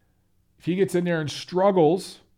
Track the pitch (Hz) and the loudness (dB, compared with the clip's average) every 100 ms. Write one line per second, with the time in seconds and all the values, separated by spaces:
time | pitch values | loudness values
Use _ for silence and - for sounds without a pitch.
0 | _ _ _ _ _ _ - 180 190 180 | _ _ _ _ _ _ -4 -2 0 0
1 | 175 170 151 - - 175 196 190 151 185 | -2 -2 -4 -8 -6 0 2 4 4 2
2 | - - _ | -4 -18 _